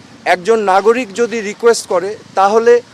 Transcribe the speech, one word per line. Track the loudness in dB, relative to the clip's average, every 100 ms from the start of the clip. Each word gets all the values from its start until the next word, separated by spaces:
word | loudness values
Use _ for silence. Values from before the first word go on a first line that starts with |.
| -20 -10
একজন | -4 -2 0 0
নাগরিক | 2 2 2 0 -4
যদি | -6 -4 -4
রিকোয়েস্ট | -8 -2 0 0 -2
করে | -4 -4 -12 -8
তাহলে | -2 2 2 4 2 0